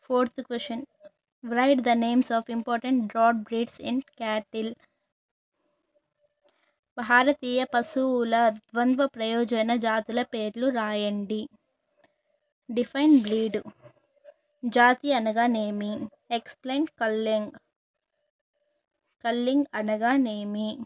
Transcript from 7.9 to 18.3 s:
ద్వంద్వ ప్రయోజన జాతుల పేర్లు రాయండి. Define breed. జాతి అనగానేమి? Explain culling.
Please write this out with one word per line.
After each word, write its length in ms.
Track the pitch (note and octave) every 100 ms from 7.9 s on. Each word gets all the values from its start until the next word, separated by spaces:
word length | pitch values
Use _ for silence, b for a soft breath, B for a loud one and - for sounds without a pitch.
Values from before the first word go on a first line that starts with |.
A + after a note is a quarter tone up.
| - C4 B3 A#3 A3+ A#3 G#3+
ద్వంద్వ 500 | _ A#3 B3 B3+ C#4
ప్రయోజన 680 | - A3 A3+ A#3 A#3 A3 A#3+
జాతుల 460 | A3+ A3 G#3+ A#3
పేర్లు 440 | B3 A#3 G#3+ A3 B3+
రాయండి. 720 | B3 G#3+ G#3+ G#3 G#3 G3 G#3+ G#3+ _ _ _ _ _ _ _ _ _ _ _ _
Define 460 | A#3 A#3+ C#4 D4+ D4
breed. 340 | G#3 A3 A3 G#3 - - - _ _ _ - - _ _
జాతి 460 | B3 B3 A#3+ B3+ C#4+
అనగానేమి? 800 | C4+ A3 G#3+ A#3+ A3+ G#3 G#3 G#3 G#3 G#3+ _ _
Explain 520 | A#3 - - B3+ C4+ D#4
culling. 540 | _ A3+ A3 A3 A3 G#3+ - _ _ _ _ _ _ _